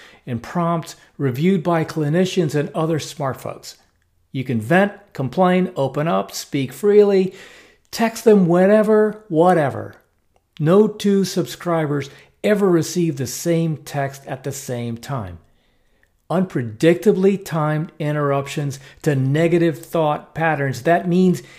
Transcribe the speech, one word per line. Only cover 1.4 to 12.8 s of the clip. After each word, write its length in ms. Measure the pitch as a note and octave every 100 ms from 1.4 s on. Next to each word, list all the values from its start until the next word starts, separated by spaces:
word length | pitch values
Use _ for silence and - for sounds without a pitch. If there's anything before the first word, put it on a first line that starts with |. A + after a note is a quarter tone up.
| F3 G3
by 200 | F3 E3
clinicians 720 | D#3 D#3+ D3 E3 F#3 F#3+ E3
and 160 | D3 D3+
other 280 | F#3 D#3+ D#3
smart 400 | - - C3+ A#2
folks. 380 | - - - - _ _ _ _ _
You 140 | C3+
can 160 | B2+ A#2
vent, 320 | A2 F3 G3+ - _
complain, 600 | - C3 F#3 F#3 F3+ F#3
open 320 | - C3+ C#3 D#3+
up, 240 | F#3+ G3
speak 420 | - - C#3+ C3
freely, 600 | - G#3 G#3 G3+ G3 F#3+ - - - - _ _
text 320 | - A3+ A3+
them 240 | A#3+ G#3 E3+
whenever, 800 | F3 F#3+ G#3+ G#3 G#3+ G#3+ G#3+ -
whatever. 680 | D#3 F3 F3 C#3 G#2+ G#2 - _ _ _ _ _ -
No 260 | D3+ G3 G#3+
two 380 | - G3+ G3
subscribers 840 | F#3 F#3 D3 - F3 E3 D3+ C#3+ C#3 - _ _
ever 260 | G3+ G#3 G3
receive 460 | E3+